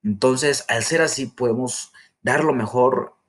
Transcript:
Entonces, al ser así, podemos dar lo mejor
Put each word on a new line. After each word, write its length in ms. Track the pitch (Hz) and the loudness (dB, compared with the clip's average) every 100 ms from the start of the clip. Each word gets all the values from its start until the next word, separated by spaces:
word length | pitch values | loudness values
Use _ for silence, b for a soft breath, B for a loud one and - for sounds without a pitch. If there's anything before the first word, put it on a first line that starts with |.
Entonces, 600 | 104 101 127 127 147 139 - | -4 0 2 2 0 -2 -2
al 160 | 117 | -4
ser 180 | 104 165 | 0 0
así, 260 | 160 - 131 | 0 -2 -8
podemos 680 | - 123 113 127 - - b b b | -2 0 0 -2 -6 -12 b b b
dar 200 | - 139 | -2 0
lo 100 | 156 | 2
mejor 600 | 131 107 123 123 - 113 _ | 0 0 2 2 2 -4 _